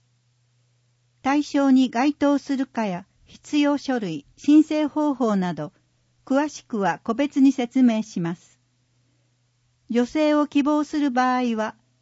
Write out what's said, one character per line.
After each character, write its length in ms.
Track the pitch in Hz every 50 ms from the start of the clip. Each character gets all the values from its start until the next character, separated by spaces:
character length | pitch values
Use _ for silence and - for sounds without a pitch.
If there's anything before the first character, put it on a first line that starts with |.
| _ _ _ _ _ _ _ _ _ _ _ _ _ _ _ _ _ _ _ _ _ _ _ _
対 220 | - 262 277 294 285
象 260 | - - 285 277 277
に 200 | 262 262 262 240
該 240 | - 226 262 302 294
当 240 | - 294 285 285
す 180 | 269 - - 277
る 100 | 247 269
か 200 | - - 233 220
や、 200 | 202 180 175 190 - _ _ _
必 320 | _ - - - - 294
要 200 | 294 294 285 294
書 220 | 277 - - 254 240
類、 260 | 214 180 160 147 - _ _
申 260 | - - - 294 311 302
請 240 | - 302 302 302
方 260 | 269 - 302 302 294 277
法 220 | 240 262 220 208
な 180 | 196 185 180 170
ど、 200 | 147 151 160 - _ _ _ _ _ _ _ _ _ _
詳 220 | - 262 277 294
し 160 | 294 - - -
く 160 | - - 214
は 200 | 196 175 156 143 -
個 100 | - 220
別 280 | 226 285 285 - 294
に 100 | 262 277
説 320 | 262 - 247 240 - 262 254
明 200 | 240 220 220 214
し 180 | - - 190
ま 140 | 170 170 175
す。 240 | - _ _ _ _ _ _ _ _ _ _ _ _ _ _ _ _ _ _ _ _ _ _ _ _ _ _ _ _ _ -
助 140 | 226 240 247
成 280 | 240 - 302 302 302 302
を 140 | 294 294
希 160 | 285 - 285 262
望 200 | 294 302 294 302
す 160 | - - 302
る 120 | 285 285
場 240 | 240 254 254 254 254
合 220 | 254 254 240 226
は、 180 | 214 214 220 - _ _ _ _ _